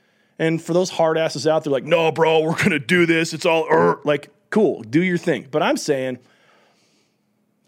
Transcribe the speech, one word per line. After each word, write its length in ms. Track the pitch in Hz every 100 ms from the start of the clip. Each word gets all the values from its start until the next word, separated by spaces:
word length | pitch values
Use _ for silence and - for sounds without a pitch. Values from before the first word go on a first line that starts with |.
| _ _ _ -
And 220 | 160 165
for 120 | 165
those 160 | 175 180
hard 280 | - 160 160
asses 280 | 160 131 151
out 180 | 156
there 80 | 151
like, 140 | 135 151
"No, 260 | 170 160
bro, 280 | 147 160 160
we're 140 | 156 160
gonna 240 | 202 151
do 260 | 131 175 165
this. 280 | 165 165
It's 120 | 156 175
all, 220 | 160 151
er," 300 | 160 170 -
like, 260 | 147 147 - _ -
cool, 320 | 214 170 101
do 200 | 110 147
your 160 | 185 175
thing. 300 | 170 123 135
But 140 | 156
I'm 140 | 202 302
saying, 420 | - 135 131 123 _ _ _ _ _ _ _ _ _ _ _ _ _ _